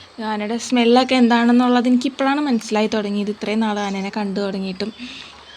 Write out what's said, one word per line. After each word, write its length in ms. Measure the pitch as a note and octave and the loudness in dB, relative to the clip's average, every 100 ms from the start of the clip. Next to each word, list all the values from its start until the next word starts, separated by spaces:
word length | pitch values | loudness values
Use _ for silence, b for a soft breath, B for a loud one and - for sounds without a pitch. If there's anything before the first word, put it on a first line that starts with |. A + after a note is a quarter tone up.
| B - | B -12
ആനയുടെ 340 | A3 G#3+ G#3 A#3 | -6 -4 -4 -6
സ്മെല്ലൊക്കെ 580 | - B3 A#3 B3 B3+ C4 | -2 2 4 4 4 4
എന്താണെന്നുള്ളത് 720 | A#3+ A#3 A#3 A#3+ B3 B3 A#3+ | 4 4 4 4 4 2 2
എനിക്കിപ്പോഴാണ് 540 | B3 C4+ - C4+ C#4+ | 2 0 -2 -2 0
മനസ്സിലായി 480 | D4 A#3 - G#3+ G#3+ | 0 -2 -2 -2 0
തുടങ്ങിയത്, 400 | A3 G#3 G3+ G3+ G#3 | -2 -2 -4 -4 -4
ഇത്രയും 240 | G#3+ G#3+ | -4 -2
നാൾ 180 | A3 G#3 | -2 -2
ആനേനെ 340 | G3+ G3 F#3+ G#3+ | -4 -4 -6 -6
കണ്ടു 220 | G3+ F#3+ | -6 -4
തുടങ്ങിയിട്ടും. 520 | G3+ G3 F#3+ F#3 G#3 - B3 C4 B B B | -4 -4 -6 -6 -8 -10 -14 -16 B B B